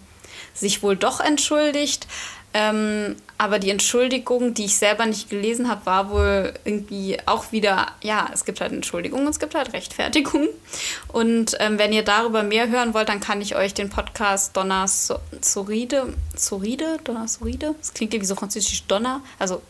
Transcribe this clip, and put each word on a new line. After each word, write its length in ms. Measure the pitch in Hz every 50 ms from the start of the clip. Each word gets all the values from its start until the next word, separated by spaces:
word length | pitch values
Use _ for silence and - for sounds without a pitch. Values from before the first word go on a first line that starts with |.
| - - - - - - - - - -
sich 300 | - - 196 202 196 -
wohl 140 | - 202 196
doch 240 | 185 202 240 247 -
entschuldigt. 880 | - 302 302 294 - - 302 302 302 294 277 294 294 285 - - - - - - - - - - - - -
Ähm, 600 | 214 214 214 214 214 214 214 214 214 208 202 - - - - -
aber 220 | - 214 202 208 208
die 100 | 196 190
Entschuldigung, 880 | 202 202 - - - 240 247 254 262 262 254 - 247 247 247 240 226
die 100 | 214 208
ich 140 | 196 - -
selber 260 | 214 208 214 208 226
nicht 240 | 220 208 208 - -
gelesen 400 | 202 202 196 220 233 233 247 247
hab, 160 | 214 214 -
war 260 | 190 185 190 196 202
wohl 440 | 208 202 202 202 202 196 185 - - - -
irgendwie 540 | 214 208 208 202 - 202 196 190 190 190 - -
auch 260 | - 202 226 - -
wieder, 360 | - 220 202 202 190 190 - - - -
ja, 260 | - 214 214 208 175 -
es 140 | - - -
gibt 160 | - 190 -
halt 100 | - -
Entschuldigung 480 | 180 - - - - 175 175 180 - 262 277
und 20 | 294
es 100 | 302 -
gibt 160 | 311 302 -
halt 200 | 320 320 - -
Rechtfertigung. 760 | - - - - - - - - 311 277 - - 285 294 440 - - - - - - - - - - - -
Und, 460 | - 226 226 226 233 226 226 226 - -
ähm, 180 | 208 214 214 202
wenn 140 | 208 208
ihr 100 | 214 214
darüber 400 | 208 220 202 214 233 233 220 220
mehr 260 | 208 208 214 220 240 226
hören 260 | 233 247 247 233 220
wollt, 160 | 220 220 214
dann 100 | 208 202
kann 220 | 202 - 208 202
ich 120 | 202 202 -
euch 200 | - 190 202 -
den 160 | 226 202 202
Podcast 640 | - - 196 - - - 214 202 196 202 - - -
Donna 320 | 196 185 190 190 190 190 190
So-, 320 | - - - - - - - - - -
Soride, 720 | - - - 208 196 202 214 220 247 240 294 277 254 247 - - - - -
Soride, 640 | - - - 208 196 190 214 254 - 311 320 320 311 -
Donna 240 | - 233 226 226 220
Soride? 460 | - - 226 226 247 254 302 302 302 311
Das 140 | - -
klingt 220 | - - 233 220 233
irgendwie 140 | 220 196 190
so 60 | 196
französisch, 520 | - 214 196 - - - - - - - -
Donna. 320 | 190 202 226 254 262 277 269 - - -
Also 240 | 196 185 185 - - -